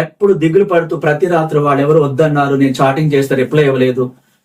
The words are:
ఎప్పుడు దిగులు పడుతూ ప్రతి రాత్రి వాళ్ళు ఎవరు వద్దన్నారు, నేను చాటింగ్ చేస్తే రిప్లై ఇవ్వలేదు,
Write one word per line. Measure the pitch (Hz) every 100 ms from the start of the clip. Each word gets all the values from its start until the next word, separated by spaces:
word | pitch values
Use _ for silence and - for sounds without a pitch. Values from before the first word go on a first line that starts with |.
ఎప్పుడు | 160 - 202 165
దిగులు | 160 180 196
పడుతూ | 170 160 156 156
ప్రతి | 147 180
రాత్రి | 170 156 147 143
వాళ్ళు | 139 143
ఎవరు | 156 139
వద్దన్నారు, | 131 156 147 139 139
నేను | 135 127
చాటింగ్ | 135 135 156 139
చేస్తే | 135 127
రిప్లై | 127 151 139
ఇవ్వలేదు, | 131 127 127 127 - _ _